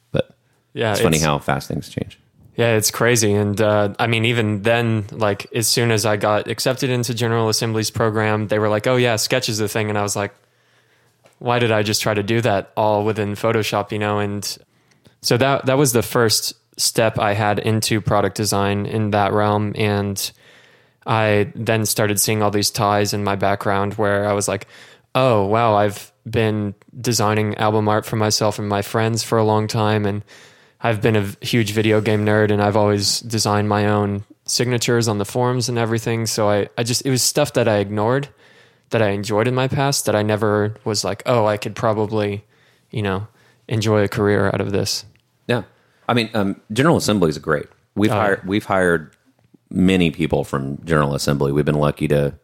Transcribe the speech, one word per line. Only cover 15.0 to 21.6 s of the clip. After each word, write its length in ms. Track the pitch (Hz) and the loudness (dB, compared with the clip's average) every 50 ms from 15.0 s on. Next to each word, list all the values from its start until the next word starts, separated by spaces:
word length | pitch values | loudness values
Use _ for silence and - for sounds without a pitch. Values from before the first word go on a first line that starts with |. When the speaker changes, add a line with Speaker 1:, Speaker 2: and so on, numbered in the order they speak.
| _ - _ _ - | _ -20 _ _ -2
Speaker 2:
so 140 | - 127 | 0 2
that, 300 | 117 127 135 139 - - | 2 2 2 2 0 0
that 120 | 127 131 135 | 2 2 2
was 140 | 151 131 117 | 2 2 2
the 100 | 117 104 | 0 0
first 520 | - - 123 117 110 - - - - - - _ _ _ - | 0 2 2 2 2 2 0 -2 -6 -10 -12 _ _ _ -4
step 360 | - - - - 117 110 - - | -4 -2 0 2 0 2 0 0
I 160 | 113 104 101 | 0 0 0
had 260 | 104 110 104 104 - | 0 0 0 0 0
into 400 | - 110 107 110 107 - 117 107 | 0 0 0 0 0 0 -2 -2
product 360 | 95 - 110 104 101 98 - | 0 0 2 2 2 0 -2
design 500 | - 107 98 - 101 101 98 101 101 104 | -2 -2 -2 0 0 0 0 0 -2 -2
in 240 | - - 110 110 104 101 | -4 -2 -2 -2 0 2
that 200 | 104 101 98 101 | 2 2 2 2
realm. 400 | 107 104 104 104 104 104 104 95 | 2 2 2 2 0 0 -2 -2
And 540 | - 110 104 104 101 101 101 98 - - - - _ _ - - - - _ _ _ _ _ _ _ - | -2 0 0 0 0 -2 -2 -4 -4 -6 -8 -10 _ _ -20 -20 -20 -20 _ _ _ _ _ _ _ -4
I 440 | - 117 110 110 107 104 104 104 - - | -2 0 2 2 2 2 2 0 -2 -4
then 320 | - | -4